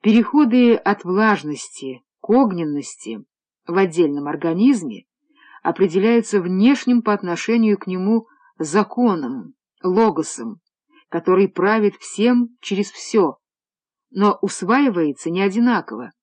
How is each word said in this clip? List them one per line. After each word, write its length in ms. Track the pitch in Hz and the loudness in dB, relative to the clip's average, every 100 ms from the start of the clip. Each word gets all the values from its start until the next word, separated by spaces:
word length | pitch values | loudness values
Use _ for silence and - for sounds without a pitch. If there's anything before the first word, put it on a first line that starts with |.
Переходы 720 | 208 226 214 294 269 247 240 | 4 4 4 2 4 4 4
от 300 | 226 - 202 | 4 0 -4
влажности 960 | 175 185 220 202 147 143 - - 135 127 _ _ | -2 0 2 0 -4 -10 -12 -14 -14 -14 _ _
к 100 | - | 0
огненности 920 | 233 247 175 160 143 135 - - 113 - _ _ _ - | 2 2 0 -4 -6 -8 -14 -12 -12 -14 _ _ _ -4
в 100 | 175 | 0
отдельном 500 | 196 160 160 143 143 | 0 2 0 0 -6
организме 800 | 151 165 165 240 247 160 101 _ _ _ _ _ - | -4 -4 2 2 2 -2 -12 _ _ _ _ _ -8
определяются 800 | - 165 190 175 214 233 226 202 | -6 0 0 2 2 2 2 -2
внешним 640 | 175 185 226 277 - 240 | 0 2 4 4 2 0
по 100 | 220 | 2
отношению 680 | 202 180 170 - 233 220 202 | -2 -4 -6 0 2 2 0
к 80 | - | -2
нему 400 | 185 190 226 220 _ _ _ | -4 0 0 -2 _ _ _
законом, 960 | 156 180 202 - 247 175 131 131 - _ _ _ | -2 0 0 0 0 0 -4 -10 -14 _ _ _
логосом, 800 | 185 185 220 151 156 - 113 - _ _ _ _ _ | -2 2 2 0 -8 -8 -12 -14 _ _ _ _ _
который 400 | 165 165 185 196 | -6 0 2 2
правит 480 | - 190 220 208 185 | 0 0 2 0 -2
всем 600 | - - 226 247 240 _ | -16 -2 2 2 0 _
через 300 | - 190 196 | -8 -4 -4
всё, 460 | - - 220 165 - _ _ _ _ _ _ _ | -8 -4 0 0 -2 _ _ _ _ _ _ _
но 280 | - 202 196 | 0 0 0
усваивается 880 | 202 - 180 254 277 175 156 139 165 | -4 -6 -2 0 2 0 -2 -4 -6
не 120 | 175 | -2
одинаково. 680 | 196 196 240 220 - 113 240 _ | -2 2 0 0 -4 -14 -14 _